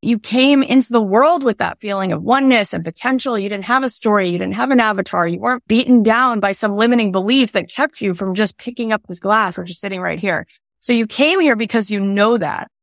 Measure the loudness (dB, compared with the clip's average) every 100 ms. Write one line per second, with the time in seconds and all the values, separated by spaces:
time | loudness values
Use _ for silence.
0 | -2 -4 -2 2 4 4 4 2 2 0
1 | 2 4 4 4 0 -2 -4 -6 -6 -4
2 | -2 -4 0 2 4 2 2 -4 -8 -6
3 | -4 -2 -2 -4 -4 -6 -2 -2 -2 -4
4 | 0 2 2 -2 -4 -4 0 2 2 -2
5 | -4 -2 -2 -2 -4 -4 _ 0 4 4
6 | 4 2 2 0 -2 -2 -4 0 2 2
7 | 0 0 2 2 2 0 -4 -2 -2 -2
8 | -4 -2 -4 -2 -2 -4 -14 -8 -4 -4
9 | -6 -8 0 0 0 -4 -12 -10 -8 -6
10 | -6 -4 -2 -4 -6 _ _ _ -2 -2
11 | 0 0 2 2 2 0 0 -2 -2 -2
12 | 0 2 2 2 -2 -6 -10 _